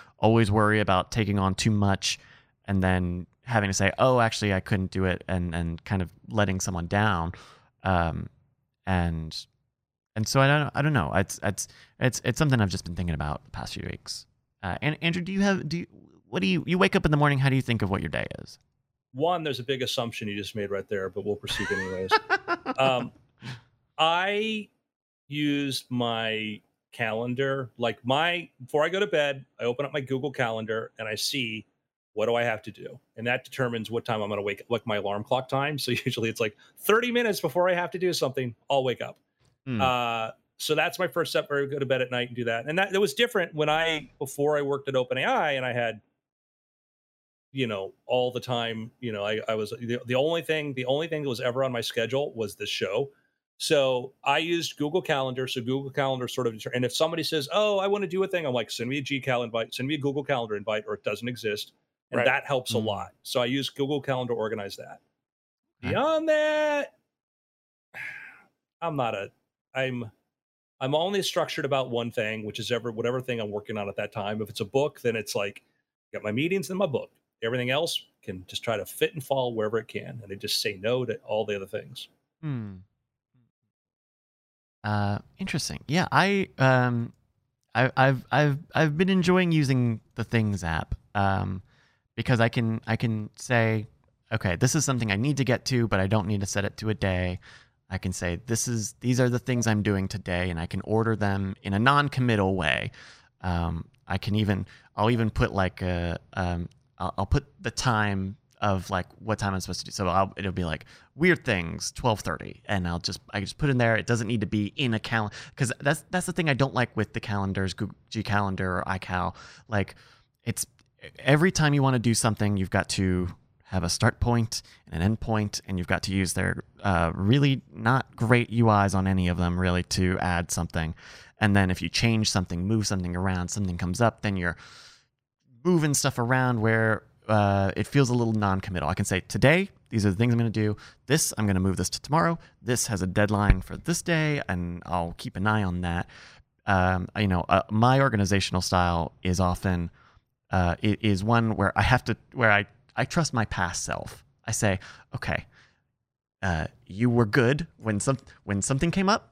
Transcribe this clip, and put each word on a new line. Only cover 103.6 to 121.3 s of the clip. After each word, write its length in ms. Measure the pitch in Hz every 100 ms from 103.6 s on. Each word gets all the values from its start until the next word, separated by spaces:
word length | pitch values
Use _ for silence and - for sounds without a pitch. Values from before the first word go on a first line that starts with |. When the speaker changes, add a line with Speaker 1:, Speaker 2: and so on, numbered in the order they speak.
| 85 82 - _ -
Speaker 1:
I 120 | 92
can 160 | - 107
even, 300 | 104 98 92 - - -
I'll 140 | 107
even 200 | 120 110
put, 220 | - 123
like, 300 | 98 92 -
a, 360 | 90 87 87 85 -
um, 340 | 98 90 87 87 _ _ -
I'll, 160 | 90 -
I'll 80 | 98
put 200 | 147 - -
the 100 | 113
time 640 | - 131 110 104 98 95 - _ _
of, 300 | 104 95 92
like, 160 | 95 - -
what 180 | 104 104
time 160 | 101
I'm 60 | 95
supposed 200 | 90 87
to 60 | 87
do. 60 |
So 160 | - 92
I'll, 240 | 92 95 -
it'll 140 | 95
be, 140 | 92
like, 220 | 85 78 - - _
"Weird 300 | 131 175 165
Things, 480 | - 95 82 80 -
twelve 280 | - 123 107
thirty," 420 | - 78 50 - -
and 220 | 101 87
I'll 100 | 85
just, 220 | - - -
I 80 | 107
just 180 | 104 -
put 120 | 147
in 80 | 123
there. 160 | 117 110
It 100 | -
doesn't 200 | 117 110
need 140 | 117
to 60 | 98
be 240 | 107 101
in 180 | - 127
a 40 | 110
cal-, 320 | - 113 104 - -
'cause 180 | - 123 -
that's, 240 | 139 151 -
that's 160 | 185 180
the 60 |
thing 160 | 175 160
I 40 |
don't 200 | 127 135
like 220 | 113 117 110
with 160 | 104
the 80 | 110
calendars, 540 | - 101 98 95 95
Google, 200 | - 101 - _
G 140 | 110
Calendar 540 | 101 104 98 92 92 90
or 40 | -
iCal. 480 | 95 - 90 87 - - - -
Like, 260 | 104 95 - - - _ _
it's, 240 | - - - _ _ _ - -
every 320 | -